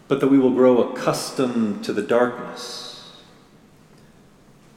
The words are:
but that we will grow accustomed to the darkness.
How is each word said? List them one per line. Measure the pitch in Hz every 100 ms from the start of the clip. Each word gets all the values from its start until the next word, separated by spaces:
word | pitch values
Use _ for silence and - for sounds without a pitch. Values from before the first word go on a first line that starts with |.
| -
but | 139
that | 135
we | 139
will | 127
grow | 117 127 123
accustomed | 104 - - 147 - - 127 117 110 101
to | -
the | 104
darkness. | - 117 123 120 - - - - - - - - - - _ _ _ _ _ - - _ _ _ _ _ _